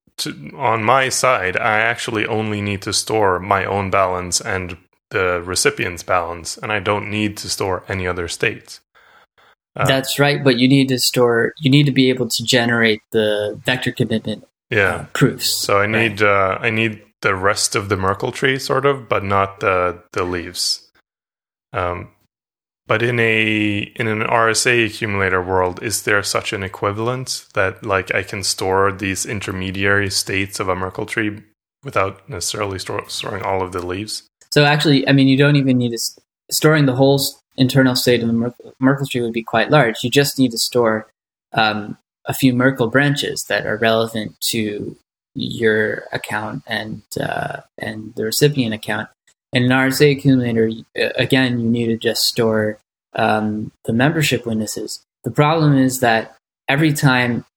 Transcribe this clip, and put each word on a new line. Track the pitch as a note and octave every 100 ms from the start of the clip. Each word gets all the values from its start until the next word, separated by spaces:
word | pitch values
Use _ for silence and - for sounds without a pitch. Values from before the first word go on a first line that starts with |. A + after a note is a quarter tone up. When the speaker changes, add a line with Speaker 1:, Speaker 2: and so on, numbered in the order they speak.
| _ -
Speaker 1:
to, | D3+ - D3 -
on | B2+ A2+
my | A2 C3+ C3
side, | - B2+ A#2+ F#2 F#2
I | A#2+ G#2+
actually | A2+ A#2+ - A2 G#2+
only | A2 A2 G#2
need | G#2 G2
to | -
store | G2 - A2 G2 F2+
my | F#2+ G2 G2+
own | G2 G2
balance | G2 F#2+ F2+ F2+ F2
and | A#2+ F#2+ F2+ F2+ _ _ _
the | G#2 F#2 F2
recipient's | F2 F2+ - - G2+ F2
balance, | - F2+ E2+ F2 D#2+ -
and | -
I | G#2+
don't | F#2+ G#2 G#2
need | G#2 G#2+ G2+
to | F#2+
store | - G2+ F2+ -
any | G2 F2+
other | F2+ E2+
states. | - A#2+ - - - _ _ _ _ _ _ _ _ _ -
Uh, |
Speaker 2:
That's | B2+ C3+ C3 -
right, | C#3+ C#3+
but | C3+ A#2+
you | B2+
need | C#3 C3
to | B2
store, | - - A#2+ A#2 - -
you | D3+
need | C#3+
to | D3
be | C3 C3
able | B2 A#2
to | -
generate | A#2 B2 A#2 A#2 A2+ G#2+ _
the | A2+ G#2+ G#2 G#2 G#2 -
vector | D#3 -
commitment, | - A2 A2 A2 G#2 - _ _
Speaker 1:
Yeah. | A2+ F#2+
Speaker 2:
uh, | E2+ D2+
proofs. | - C3 G#2 -
Speaker 1:
So | - - G2+
I |
Speaker 2:
Right. | G#2
Speaker 1:
need, | A2+ A2+ G#2
uh, | G#2 G2+ F#2+ -
I | A#2+
need | A2 A2+ G#2 - _
the | G#2+
rest | F#2+ F#2+ G#2+ - A#2+
of | G2
the | G2
Merkle | F#2+ G2+ B2+
tree, | - C3+ C3
sort | - C3+ C#3
of, | C3+ A2+
but | -
not | G2+ G2 G2 -
the, | G#2+ F#2 F2+ F2 _
the | G#2
leaves. | F2+ F2+ E2+ F2+ - - _ _ _ _ _ _ _ _ _
Um, | A2+ F2+ F2 - _ _ _ _ _ _ _ -
but | A2
in | A#2+ A#2+
a, | A2+ A2 A2 G#2+ G#2 G2+ - -
in | A2+
an | G#2+
R | A2+ A#2+ A2+
S | A2 B2+
A | A#2+
accumulator | A2 - A2 G2+ F#2+ F#2
world, | F2+ F#2 F#2 F2
is | A#2 G2+
there | - G#2
such | F#2+ A2 -
an | G2+
equivalent | F#2 - G#2 G2+ A2+ B2+ B2+ - -
that, | - F#2+ F#2
like, | A2+ F#2+ F#2
I | -
can | F#2+ G#2
store | F#2 - F#2+ F#2+ G2
these | F#2 G2 F#2+ -
intermediary | G#2+ G2 F#2+ F#2 F#2+ G2 G2+ G2
states | - - G2 G2 -
of | F#2+
a | F#2
Merkle | F#2 -
tree | G#2+ - G#2+ G2+ - _ _ _
without | C#3 A2 G2 G2 -
necessarily | G#2 - G#2+ G#2 F#2+
store, | - G#2 -
storing | - - G2+
all | G2 F#2+
of | F#2
the | F#2
leaves? | F2+ F#2 G#2+ - - _ _
Speaker 2:
So | D3
actually, | D3 D3 D#3 C3+ C#3
I |
mean, | C#3 C3+
you | C3
don't | C#3+ D3
even | C3+ B2+
need | A#2+
to | A2+
s-, | - - _ _ _
storing | - D#3 D#3 C#3
the |
whole | B2 C3+ C#3
s-, | C#3 - _ -
internal | B2+ C#3 C3 B2
state | - A#2+
of | A#2
the |
Merkle, | A#2 A#2+ - - _
Merkle | C3 C#3 C3+
tree | B2+
would | A#2
be | A#2
quite | A2+ A2+ G#2
large. | D3+ A#2+ G#2+
You | B2+
just | C#3 C#3 -
need | B2+
to | A#2
store, | - B2 A2+ A2 - _ _ _ _
um, | A2+ A2 G#2 G#2 G#2+ _ _ -
a |
few | B2+ C3
Merkle | B2 B2+ C3+ A2+
branches | C3 C#3+ C#3+ - - -
that | G2+ -
are | G#2+
relevant | A2+ A2+ A2+ A2+ G#2 - -
to | A#2 G#2+ G2+ F#2+ - _ _ _
your | C3+ B2+ A#2+ A2+ G#2+ G#2+ - -
account | - - G#2+ A2 A2 -
and, | G#2+ G#2+ A2 _ -
uh, | - G1+ - - - -
and | - A2 G#2+
the | -
recipient | A2 - D3 D3 A#2
account. | G#2+ - G#2+ A2 _ _ _ _
And | B2+
an | B2
R | C3 C3
S | C3
A | D3
accumulator, | C3+ C#3 C3 A#2+ A2+ A2+
y-, | A2+ - - A2+
again, | - A#2+ C3+ B2+ A#2+
you | A#2
need | A#2+ A#2
to | A2+
just | A#2 A2
store, | - - A2+ A2 A2 G#2+ _ _ _
um, | - A2 G#2+ G#2+ G#2+ A2 _
the | -
membership | A#2 C#3 E3 C#3+ B2
witnesses. | A#2 A2 A2 - G#2+ - _ _
The | B2
problem | A2+ D3 E3 D3+ C#3
is | C3 B2
that | A#2+ A2+ A2 _ _ _ -
every | C#3 D#3+
time | C#3+ C#3+ B2+ A#2+ A#2 -